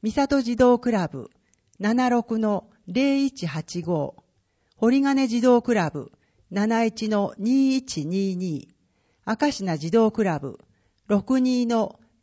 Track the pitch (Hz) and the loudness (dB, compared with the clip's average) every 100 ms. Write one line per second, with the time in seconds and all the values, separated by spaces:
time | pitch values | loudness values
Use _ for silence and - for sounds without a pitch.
0 | 220 247 277 277 233 240 247 240 240 220 | -2 -2 0 0 0 4 4 4 2 -2
1 | 165 139 113 _ _ _ _ _ 202 240 | -2 -8 -14 _ _ _ _ _ -2 0
2 | 254 240 233 226 214 208 - _ - 185 | 2 0 0 -2 0 -2 -6 _ -6 0
3 | 277 277 277 - 170 147 160 175 160 170 | 2 2 0 -2 -8 -8 -8 -8 -4 -4
4 | 139 - _ _ _ _ _ _ 226 269 | -4 -10 _ _ _ _ _ _ 2 4
5 | 277 269 269 233 254 240 240 220 160 147 | 2 2 0 2 4 4 4 0 0 -4
6 | - _ _ _ _ 190 214 226 226 226 | -14 _ _ _ _ -2 0 2 0 -2
7 | 220 208 202 - 208 269 269 262 262 - | -2 0 -2 -4 0 2 2 0 -4 -8
8 | 147 185 196 180 185 151 - _ _ _ | -4 -2 -2 -4 -6 -6 -10 _ _ _
9 | _ _ - 220 294 - 196 156 160 226 | _ _ -8 -2 -2 -2 -4 -4 0 2
10 | 220 220 196 151 139 - _ _ _ _ | 2 2 -2 -2 -8 -14 _ _ _ _
11 | _ 208 - 262 254 247 240 233 214 - | _ -2 2 0 2 0 0 0 -2 -6
12 | _ _ | _ _